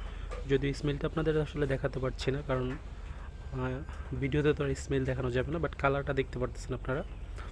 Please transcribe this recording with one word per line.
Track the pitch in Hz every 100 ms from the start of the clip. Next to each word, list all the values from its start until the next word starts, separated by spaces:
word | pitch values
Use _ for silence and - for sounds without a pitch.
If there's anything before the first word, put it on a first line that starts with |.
| - - - - 139
যদিও | 135 139
স্মেলটা | 135 147 143 151
আপনাদের | 165 156 156
আসলে | 147 - 143
দেখাতে | 131 139 131
পারছি | 127 - -
না, | 139 143
কারণ, | 131 127
আহ, | 135 - - - - - - - 127 127 127 - - - 131
ভিডিওতে | 135 147 147
তো | 143
আর | 139
স্মেল | 135 - 139
দেখানো | 131 127 127
যাবে | 123 127
না, | 165
but | 143 -
কালারটা | 139 139 139
দেখতে | 139 131 123
পারতেছেন | 123 - -
আপনারা। | 123 - 135 - - - - -